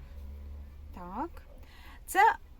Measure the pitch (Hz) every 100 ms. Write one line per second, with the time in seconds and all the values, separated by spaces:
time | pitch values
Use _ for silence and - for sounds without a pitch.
0 | - - - - - - - - - -
1 | 175 208 339 - - - - - - -
2 | - 370 440 - - -